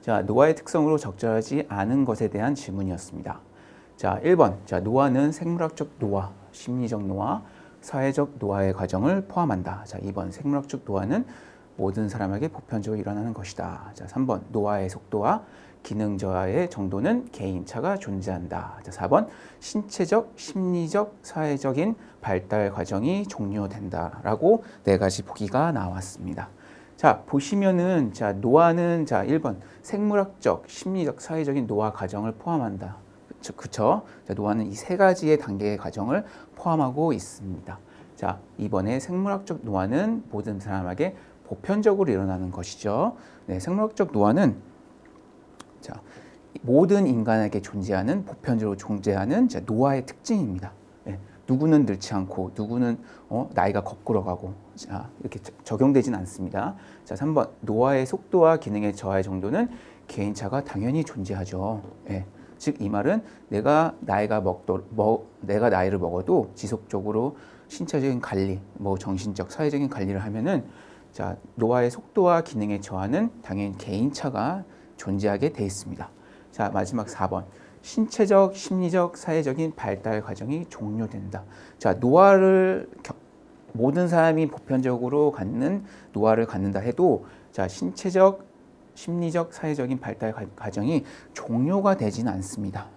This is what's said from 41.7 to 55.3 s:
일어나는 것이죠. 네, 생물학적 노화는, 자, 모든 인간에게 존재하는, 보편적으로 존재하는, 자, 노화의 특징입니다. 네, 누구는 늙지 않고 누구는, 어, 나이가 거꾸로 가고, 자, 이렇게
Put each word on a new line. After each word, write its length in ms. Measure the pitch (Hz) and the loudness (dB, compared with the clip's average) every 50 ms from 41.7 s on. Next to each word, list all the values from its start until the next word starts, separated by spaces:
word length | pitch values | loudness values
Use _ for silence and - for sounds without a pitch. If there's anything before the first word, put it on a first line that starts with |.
| 196 214 208 220 202 196 190 160 | -2 2 4 4 4 4 2 2
일어나는 400 | 110 95 98 95 92 90 95 92 | 2 2 2 0 -2 -4 -4 -6
것이죠. 640 | 90 90 87 - - - - 104 101 120 165 226 240 - - - - - - | -6 -8 -10 -10 -12 -8 -4 -2 0 0 0 0 -2 -6 -18 -20 -20 -20 -8
네, 120 | - - 156 | -6 -6 -6
생물학적 500 | - - 175 202 214 220 214 - 208 175 | -4 -4 -2 -2 -2 -2 0 -2 -2 -2
노화는, 640 | - 107 101 104 117 170 202 139 101 - - - - - - - - - - - - - - - - - - - - - - - - - | 2 4 4 6 6 6 4 4 2 0 -8 -18 -20 -20 -20 -20 -20 -20 -20 -20 -20 -20 -20 -20 -20 -20 -20 -20 -20 -20 -20 -20 -20 -20
자, 220 | - - - - - - - - - - - - - - - - - | -16 -16 -16 -16 -16 -20 -20 -20 -20 -20 -20 -20 -20 -18 -18 -10 -2
모든 440 | 120 123 143 175 180 202 202 196 151 | 4 6 6 6 6 6 4 4 4
인간에게 540 | 127 117 110 117 113 110 110 104 - 104 | 4 2 2 2 2 2 2 2 0 -4
존재하는, 640 | 95 - - 104 95 104 101 92 95 113 160 202 196 | -6 -4 -6 -6 -2 0 0 0 2 0 0 -2 -4
보편적으로 500 | - - - - - 123 110 110 107 101 | -8 -12 -10 -2 -2 0 0 0 0 -2
존재하는, 720 | 95 - - 107 101 95 107 98 98 95 110 151 214 254 247 | -4 -4 -6 -6 -2 0 2 2 2 2 2 2 2 2 2
자, 140 | - - 85 | 2 -2 -4
노화의 400 | - 107 110 131 139 139 135 123 | -2 0 2 2 2 2 0 -2
특징입니다. 680 | - - - - - 233 208 170 110 92 92 92 101 - - - - - - - | -6 -12 -16 -4 -2 0 0 0 0 -2 -6 -6 -10 -14 -16 -20 -20 -20 -18 -12
네, 140 | - 98 98 101 - - - - - | -12 -12 -12 -12 -16 -20 -20 -2 0
누구는 380 | 131 131 151 160 160 151 139 | 0 2 4 6 6 6 6
늙지 280 | 110 101 98 - - 110 | 4 2 -2 -4 -4 -4
않고 360 | 98 95 92 - - 92 90 95 | -4 -4 -4 -4 -6 -6 -6 -4
누구는, 440 | 107 107 107 117 123 127 120 117 113 - - - - - - | -6 -4 -2 0 0 2 0 0 -2 -6 -18 -20 -20 -12 -6
어, 200 | 110 117 135 - - | -4 -4 -4 -2 0
나이가 280 | - 90 98 101 104 | 2 2 2 2 0
거꾸로 440 | 98 - - - - - 117 104 95 | -2 -4 -10 -12 -4 0 0 0 0
가고, 300 | 95 90 90 - 92 98 - - - - | 0 -4 -6 -6 -10 -12 -12 -16 -20 -20
자, 340 | - - - 95 98 - 123 - - | -20 -14 -10 -10 -10 -10 -12 -16 -12
이렇게 180 | - 101 | -12 -12